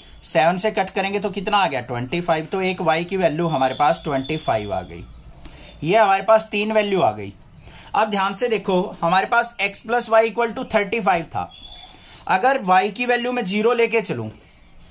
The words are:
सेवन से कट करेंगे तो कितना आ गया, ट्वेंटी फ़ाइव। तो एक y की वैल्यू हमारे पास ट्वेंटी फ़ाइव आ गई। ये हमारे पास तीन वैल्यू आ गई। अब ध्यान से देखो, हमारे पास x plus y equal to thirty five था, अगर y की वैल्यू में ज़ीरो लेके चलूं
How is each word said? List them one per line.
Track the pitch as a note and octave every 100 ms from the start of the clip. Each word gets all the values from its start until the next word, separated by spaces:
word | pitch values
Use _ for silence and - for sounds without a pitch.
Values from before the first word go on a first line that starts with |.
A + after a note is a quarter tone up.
| - -
सेवन | - E3 D#3+ F3+
से | A3
कट | G#3+ C4+
करेंगे | G#3+ F#3+ G3+
तो | G3+
कितना | G3 F#3+ G3+
आ | F3+
गया, | C3+
ट्वेंटी | A#2 A#2+ B2+ F3
फ़ाइव। | F3 D#3 D#3
तो | F#3+
एक | F#3 F#3
y | E3+ D#3+ F3
की | F#3+
वैल्यू | E3+ D3+ E3+
हमारे | C#3+ C3 B2+
पास | D3+ -
ट्वेंटी | E3 C#3 C3+ D#3
फ़ाइव | - A2+ G#2
आ | F#2
गई। | F2+ E2+ - - - - - - - -
ये | D3+ G#3+
हमारे | G#3 G3
पास | G3 A3 G#3+
तीन | G#3 G#3+
वैल्यू | G#3+ G#3 F#3+
आ | B2+
गई। | G#2 G2+ - - - - - - -
अब | A3
ध्यान | G3+ G3
से | F#3+ B3
देखो, | G#3+ G3 F#3 - -
हमारे | E3+ F#3 -
पास | A#3 A3+ -
x | G3 G3 G#3+
plus | A#3+ A3+
y | A3 A3+
equal | G3 A#3
to | A#3+ B3+
thirty | A3 G3+ A3+
five | F#3+ F3 D#3+
था, | G#2 F2 - - - - - - - -
अगर | F#3 B3 C4+ F#3+
y | F#3 G3+
की | A3+ B3
वैल्यू | A#3+ A#3+
में | B3 F#3+
ज़ीरो | G#3 G#3+
लेके | A#3+ A#3 A3+
चलूं | G3 B2 A2 - - - - - -